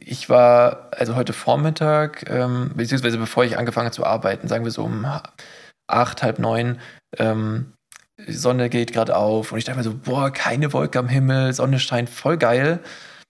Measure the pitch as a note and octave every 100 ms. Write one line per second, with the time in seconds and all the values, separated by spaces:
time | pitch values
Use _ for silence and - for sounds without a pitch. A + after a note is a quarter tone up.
0 | - B2+ - B2 B2 A#2+ A#2+ - - -
1 | A#2+ A#2+ A#2 A2 - C#3 D#3 D#3 D3+ D3+
2 | D3+ - - B2+ B2 B2 B2 - A#2 C3+
3 | A#2+ A2+ A2+ - B2 - A#2+ A#2+ A#2 -
4 | - A2 - - - A2+ A#2 A2 A2 A2
5 | B2+ D3+ - - - - - _ - A2+
6 | B2 - A#2 A2 A2+ A2+ A#2+ A#2+ - -
7 | _ - A2 A2 A2 A2+ C3 - _ -
8 | _ - - A2 B2 B2+ A#2+ A#2+ A#2+ A#2
9 | A2+ F#2+ G#2 A2 A2 A2+ A#2 C3 A2+ A#2
10 | - C3 C#3 C3+ - A#2+ D3+ C3+ B2+ B2+
11 | B2 C3+ C3+ C3+ C3 B2+ C3 C3 - A#2+
12 | A#2+ - C3+ E3 A#2 B2 C#3+ E3+ - -
13 | - -